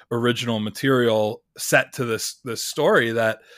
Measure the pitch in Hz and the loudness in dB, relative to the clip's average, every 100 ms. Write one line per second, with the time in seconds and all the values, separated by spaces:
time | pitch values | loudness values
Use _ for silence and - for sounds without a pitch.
0 | - 117 120 117 120 113 107 104 135 131 | -6 0 0 0 -2 -2 -4 -2 0 2
1 | 120 110 107 117 _ - - 139 127 - | 4 2 0 -4 _ -12 0 2 2 -4
2 | 120 107 - - 127 110 - - 151 208 | -4 -4 -6 -10 -10 -8 -6 0 2 2
3 | 117 113 110 110 - | 2 0 0 -2 -10